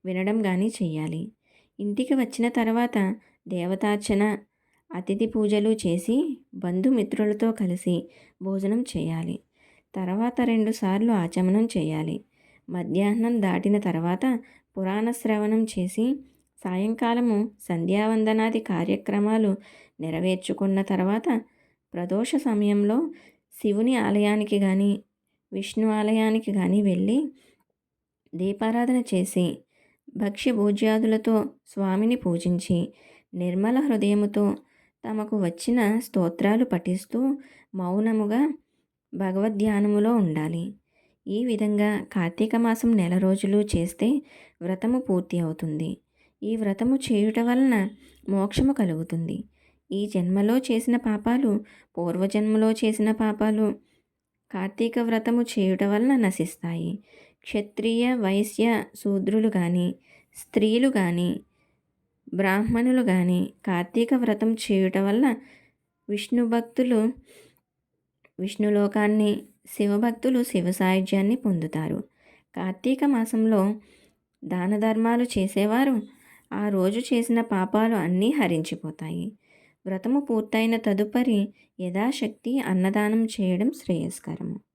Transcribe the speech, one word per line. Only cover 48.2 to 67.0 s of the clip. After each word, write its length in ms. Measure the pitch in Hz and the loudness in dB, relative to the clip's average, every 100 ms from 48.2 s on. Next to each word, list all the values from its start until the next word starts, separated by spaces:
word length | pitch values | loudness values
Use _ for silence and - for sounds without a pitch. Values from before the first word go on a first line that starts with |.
| - | -2
మోక్షము 440 | 196 202 - 262 | 0 0 2 2
కలుగుతుంది. 720 | 277 190 160 170 170 165 - - _ _ _ _ | 2 0 -2 -4 -6 -4 -8 -12 _ _ _ _
ఈ 140 | 196 208 | -6 -2
జన్మలో 520 | 196 175 196 208 247 | -2 0 2 2 2
చేసిన 380 | 254 226 233 240 | 2 -2 2 0
పాపాలు, 680 | 226 208 226 247 262 208 - - _ - | 0 -2 0 2 2 0 -4 -20 _ -6
పూర్వజన్మలో 760 | 175 180 196 208 214 220 220 | -4 0 0 0 2 2 2
చేసిన 400 | 220 220 220 214 | 2 0 2 0
పాపాలు 600 | 220 214 214 214 214 208 214 _ _ _ _ _ _ _ | 2 0 0 0 2 0 -2 _ _ _ _ _ _ _
కార్తీక 460 | 190 190 196 226 233 | -6 -6 -2 -2 0
వ్రతము 440 | 233 226 220 240 | 0 0 2 0
చేయుట 420 | 233 - 190 185 | 0 0 0 2
వలన 320 | 202 208 247 269 | 2 2 4 4
నశిస్తాయి. 840 | 208 185 170 - 170 165 170 202 _ - - _ | 2 0 -4 -4 -8 -6 -6 -8 _ -20 -20 _
క్షత్రియ, 720 | - 214 208 - 220 226 240 | -6 -6 -6 -4 -2 2 0
వైశ్య, 680 | 247 196 196 208 - 226 226 - - | 0 2 0 0 0 2 2 -2 -6
శూద్రులు 520 | 202 196 - 220 220 202 | -2 -2 0 2 2 2
గాని, 380 | 170 180 175 - _ - _ - | 0 2 0 -4 _ -20 _ -20
స్త్రీలు 520 | - - 214 233 269 | -4 0 2 4 2
గాని, 520 | 233 180 175 180 - - _ _ _ _ _ _ _ - | 2 0 0 -2 -4 -12 _ _ _ _ _ _ _ -10
బ్రాహ్మణులు 680 | 180 190 196 226 233 247 254 | -2 0 2 0 0 2 2
గాని 480 | 226 185 180 180 185 - - | 2 2 2 0 -2 -6 -4
కార్తీక 480 | 175 180 226 226 | -2 0 -2 2
వ్రతం 400 | 262 233 208 226 | 2 2 0 0
చేయుట 440 | 226 - 196 185 190 | -2 0 2 2 2
వలన 380 | 196 214 269 226 - - _ _ _ _ - | 0 2 2 0 -8 -20 _ _ _ _ -8
విష్ణు 380 | 202 208 240 233 | -6 -2 0 2
భక్తులు 640 | 233 233 - 254 226 | 0 -2 -2 2 2